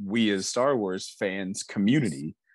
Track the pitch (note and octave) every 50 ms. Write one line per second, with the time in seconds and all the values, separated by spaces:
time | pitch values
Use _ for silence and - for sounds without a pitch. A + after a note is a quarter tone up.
0 | G2+ F#2+ G#2 A#2 A2+ G#2 G2+ F#2+ F#2+ - - A#2+ B2+ C#3+ C#3 A#2+ G#2 F#2 F#2 G2
1 | - - - - G#2+ G2 F#2 G2 F#2+ F#2 G2 - - - - G#2 G2 G#2 C3 D#3
2 | C3 G2 D2 C#2 D2 D#2+ - _ _ _ _